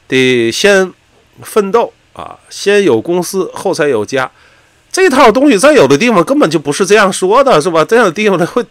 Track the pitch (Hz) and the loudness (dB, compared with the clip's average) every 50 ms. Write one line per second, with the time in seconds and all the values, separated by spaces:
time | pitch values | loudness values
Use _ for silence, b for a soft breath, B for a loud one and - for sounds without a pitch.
0 | _ - 135 131 131 127 127 120 113 113 113 - - 202 202 190 190 180 - _ | _ -4 -2 0 0 2 0 0 0 -2 -2 0 0 2 2 2 0 -2 -6 _
1 | _ _ _ _ _ _ _ - 117 - - 220 196 196 190 233 214 - - _ | _ _ _ _ _ _ _ -20 -20 -4 -4 -4 -2 0 -2 -2 -2 -2 -8 _
2 | _ _ _ - 80 85 87 - _ _ - - - 196 202 208 202 160 117 110 | _ _ _ -20 -18 -18 -20 -20 _ _ -18 -6 -2 0 0 2 2 2 0 0
3 | 107 165 175 180 170 - - 190 165 - - - - 196 160 160 156 147 127 107 | -2 -2 -4 -4 -4 -4 -6 -6 -6 -6 -10 -6 -6 -4 -2 -2 -2 -2 -2 -2
4 | 101 - 131 131 131 - b b b b b b b b b b b b - 359 | -4 -4 -4 -4 -6 -6 b b b b b b b b b b b b -2 0
5 | 381 370 262 269 277 226 196 254 285 302 220 185 233 294 311 226 - - 143 143 | 0 2 4 4 4 4 4 4 2 2 2 4 4 4 4 4 4 4 2 2
6 | 220 247 220 175 160 - 277 294 254 160 151 160 139 143 143 - 196 165 202 220 | 2 0 0 0 0 0 0 0 0 0 -2 -4 -4 -4 -4 -4 0 2 2 2
7 | 202 185 - - 185 185 214 277 269 262 208 151 147 185 160 160 151 - 226 240 | 2 0 -2 -2 -2 0 2 2 2 2 2 0 0 0 0 -2 0 2 2 0
8 | 233 185 151 208 214 208 196 156 175 - - 247 - - | 2 0 -2 -2 -2 0 0 0 -2 -2 -4 -6 -6 -6